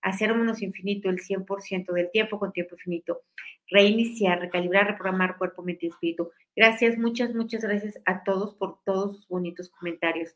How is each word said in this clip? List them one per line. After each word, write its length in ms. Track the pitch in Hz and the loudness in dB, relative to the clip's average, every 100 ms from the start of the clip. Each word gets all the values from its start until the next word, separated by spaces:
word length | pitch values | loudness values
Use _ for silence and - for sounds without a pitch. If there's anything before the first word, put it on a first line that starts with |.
A 100 | 196 | 0
cero 220 | 190 214 | 0 2
menos 260 | 226 226 226 | 2 2 0
infinito, 480 | 190 - 185 202 196 | -6 -6 -4 -2 -2
el 120 | 185 | -2
cien 240 | - 190 190 | -2 -6 -4
por 160 | 196 | -8
ciento 300 | - 185 180 | -4 -6 -2
del 180 | 175 175 | -2 0
tiempo 300 | 214 214 208 | 2 0 -2
con 120 | 196 | -4
tiempo 220 | 190 175 | -4 -8
infinito. 480 | - 180 170 - 170 _ - - - _ | -8 -8 -8 -4 -8 _ -18 -18 -20 _
Reiniciar, 720 | 196 202 220 226 - 196 175 | 6 8 6 0 2 2 2
recalibrar, 480 | 180 180 180 190 202 | 0 -2 2 4 4
reprogramar 500 | 208 190 185 185 180 | 2 -2 2 0 0
cuerpo, 240 | 180 180 | -6 -4
mente 240 | 180 175 170 | -8 -6 -6
y 40 | |
espíritu. 420 | - 170 165 170 - _ - | -4 -6 -4 -6 -8 _ 4
Gracias, 420 | 220 226 233 233 | 6 6 2 2
muchas, 340 | 233 233 240 | -2 0 -2
muchas 300 | 233 226 220 | -2 -4 -4
gracias 320 | 220 202 208 - - | -2 -2 -4 -4 -2
a 180 | 190 | -2
todos 320 | - 190 202 - | 0 0 -2 -4
por 260 | 190 - | -8 -6
todos 340 | - 190 202 196 | -2 -2 -2 -6
sus 100 | _ | _
bonitos 420 | 180 175 175 180 | -4 -4 -8 -14
comentarios. 640 | _ 175 165 165 165 165 | _ -8 -2 -2 -2 -6